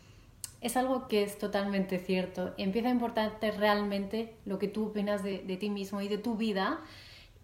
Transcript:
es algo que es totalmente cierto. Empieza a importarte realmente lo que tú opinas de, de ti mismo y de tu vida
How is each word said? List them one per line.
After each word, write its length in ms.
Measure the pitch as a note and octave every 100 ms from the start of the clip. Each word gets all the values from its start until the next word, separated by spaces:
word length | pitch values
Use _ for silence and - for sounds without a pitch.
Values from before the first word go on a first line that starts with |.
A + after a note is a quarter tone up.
| - - - - - -
es 140 | A#3+ C4
algo 300 | C4 B3+ -
que 160 | G#3
es 140 | G3 -
totalmente 640 | G#3 G3+ G3+ G3 F#3+ F3+
cierto. 540 | - F#3 F3+ - F#3 -
Empieza 300 | G3 A3 B3
a 20 |
importarte 600 | B3 A#3 A3+ G#3+ G#3+ A3
realmente 840 | G3+ G#3 G#3 G#3 G3+ G3 A3 A3+ - G3+
lo 120 | F#3+
que 100 | G3
tú 200 | G#3+ G#3+
opinas 360 | G#3 G3+ G#3
de, 160 | G3 F#3+
de 180 | F#3 F#3
ti 120 | G#3
mismo 320 | G3+ G3 G3+
y 60 | G3+
de 100 | G#3
tu 180 | A#3+ G#3+
vida 440 | A3+ F#3+ G3+ D#4+ - - - - - -